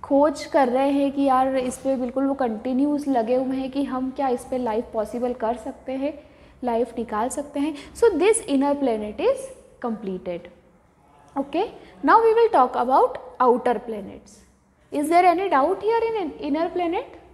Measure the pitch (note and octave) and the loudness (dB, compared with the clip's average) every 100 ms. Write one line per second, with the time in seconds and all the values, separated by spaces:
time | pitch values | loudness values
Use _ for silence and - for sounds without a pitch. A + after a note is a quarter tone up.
0 | - C#4 D4 D4 - A3 B3 B3 C#4 C#4 | 2 4 4 0 -2 2 2 2 2 2
1 | C#4 C#4 C#4 B3+ C4 C4+ B3 - C4+ C4+ | 0 0 2 4 2 0 -4 -4 -4 -2
2 | B3 B3 C#4 C#4 B3+ G#3+ B3+ B3+ D4 D4 | -2 -2 -2 0 -2 -2 -4 0 0 0
3 | C#4 C4 A3 B3+ C4 C4 C4+ C4+ C4+ B3+ | 0 0 2 0 0 -4 -4 -4 -4 -2
4 | C4 B3+ C#4 B3 - B3+ A#3+ G#3+ A#3+ A3+ | -6 -2 -2 -2 -4 -4 -2 -4 -4 -6
5 | G#3+ A#3+ B3 B3 A3 A#3+ C#4 - - C4 | -4 -4 -4 -4 -4 -4 -8 -14 -10 -6
6 | C#4 D4+ - - - - B3 A#3 B3+ B3 | -6 -6 -18 -20 -20 -8 -4 -2 -2 -4
7 | A3+ G#3+ B3 C#4 C#4+ C#4+ C#4+ D4 - - | -6 -4 -4 -4 -8 -4 -4 -4 -14 2
8 | A#4 E4+ F#4 A4 - C#4 C#4+ C#4+ C4+ A3 | 2 4 2 2 0 0 2 0 0 -2
9 | G#3+ G#3+ G4+ C5 - - - _ A#3+ A3 | -4 -2 -2 -2 -6 -16 -20 _ -8 -6
10 | F#3+ F#3 F#3 F3 - - _ _ _ _ | -6 -8 -8 -10 -12 -20 _ _ _ _
11 | _ _ - - C#4 D#4+ G#4+ - - - | _ _ -12 -8 -4 -2 -4 -6 -20 -6
12 | C#4 G4+ A4+ A4 A4+ F#4 B3+ - B3 C#4 | 4 6 6 4 4 4 2 2 2 4
13 | B4 - - - B3+ B3 B3+ A3 A3+ G#3+ | 2 -2 -14 0 2 4 2 -2 -4 -10
14 | G3 - - - _ _ _ _ _ C#4 | -12 -16 -20 -20 _ _ _ _ _ -6
15 | D4 E4+ F#4 E4+ G4 D4 D4 F#4+ G4+ A#4 | 4 6 6 4 2 2 2 0 0 0
16 | A4+ A4 E4 - D4 D4 E4+ F4 E4+ F4+ | 0 -2 -4 -6 -4 -2 -2 -2 -2 -2
17 | C#5 - - | -6 -16 -20